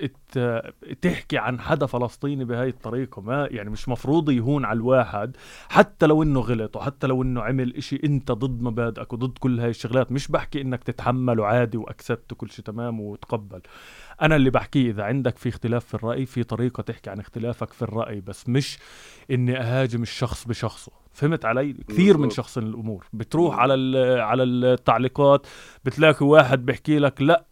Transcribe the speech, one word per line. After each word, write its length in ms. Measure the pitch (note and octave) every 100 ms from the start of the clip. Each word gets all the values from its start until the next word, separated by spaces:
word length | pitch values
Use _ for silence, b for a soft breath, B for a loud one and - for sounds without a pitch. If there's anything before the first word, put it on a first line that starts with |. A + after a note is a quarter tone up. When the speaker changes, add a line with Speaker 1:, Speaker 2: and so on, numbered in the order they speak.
Speaker 1:
ات-، 1000 | C#3 - - C3 A#2+ A#2 - - - -
تحكي 360 | F3+ D#3 - C#3
عن 220 | A2 B2
حدا 260 | - D3+ C#3+
فلسطيني 580 | B2 A#2+ - C#3+ C#3+
بهاي 240 | A#2+ A#2+ C3
الطريقة. 540 | A#2+ A2+ A#2+ B2 -
ما، 260 | G2+ C#3 C#3
يعني 200 | A#2 G#2
مش 180 | G#2+ -
مفروض 420 | A#2 B2+ E3 D3+
يهون 340 | B2 A#2 C#3+
على 120 | A2 A2+
الواحد، 600 | A#2 C3 A2+ G#2 A#2 - B B B
حتى 380 | D3 - - D#3
لو 160 | D#3
انه 180 | D#3 C3
غلط، 360 | A2 A#2 G#2+ -
وحتى 300 | C#3+ - C3+
لو 160 | C3
انه 200 | B2+ B2
عمل 340 | A2 C3 B2+ C#3+
اشي 240 | - D3
انت 280 | D3 C#3 -
ضد 300 | A2+ C3 A#2+
مبادئك 500 | A#2+ A2+ A#2 A2+ A#2
وضد 260 | A#2+ B2+ -
كل 220 | C3 A#2+
هاي 100 | A#2+
الشغلات. 420 | A2 A2+ B2+ A#2+
مش 160 | C3+ -
بحكي 320 | E3 - C#3+
انك 240 | C3 B2
تتحمله 640 | - - B2 B2+ B2+ A2+ G#2
عادي 300 | A#2+ A#2 A2+
واكسبت 580 | - - - A#2 -
كل 160 | A#2+ A2
شي 120 | -
تمام 380 | A2 G#2+ A#2+ A2+
وتقبل. 600 | G#2 G#2 - A#2 G2+ F#2 - B B B B B
انا 140 | D#3 D#3
اللي 140 | C3
بحكيه، 400 | B2 G2+ C#3+ A#2+
اذا 120 | G#2
عندك 360 | G#2 C3+ B2 -
في 100 | B2
اختلاف 360 | - A2+ A#2
في 100 | -
الرأي، 320 | G#2 A2+ C3 C3
في 180 | B2
طريقة 360 | A#2 A2+ B2 A#2
تحكي 300 | G#2+ G#2+ G#2
عن 100 | G2
اختلافك 520 | - A#2 A#2 A#2+ A2
في 100 | -
الرأي، 380 | A#2 A2 - G#2
بس 280 | G2 - -
مش 300 | B2+ C#3 - B B B B B
اني 300 | B2+ B2 B2+
اهاجم 420 | A#2 C3 C3 A#2
الشخص 460 | A#2 - B2+ - A#2+
بشخصه. 440 | A2 A2+ - - - _
فهمت 320 | - D3 D#3+
علي؟ 280 | A2+ A#2+ C#3+
كثير 440 | - - G#2+ G3 D#3
من 40 |
Speaker 2:
مزبوط. 160 | C#3 -
Speaker 1:
شخص 220 | - B2
الامور 480 | A2 A2+ A2 F#2+ -
بتروح 420 | G#2+ A2+ D#3 E3+
Speaker 2:
مم. 60 | A#2+
Speaker 1:
على 140 | C3
ال-، 460 | C3+ C3 C3 B2+ B2
على 220 | A2 B2
التعليقات، 1040 | B2+ B2 B2+ B2 - A#2 B2+ - C#3+ C#3 B B B B
بتلاقي 420 | B2+ C#3 D#3 D3 C#3
واحد 400 | D3+ C3 C3+ B2
بيحكي 320 | A#2+ - D3+
لك: 240 | C#3+ -
"لا، 220 | C#3 E3+ -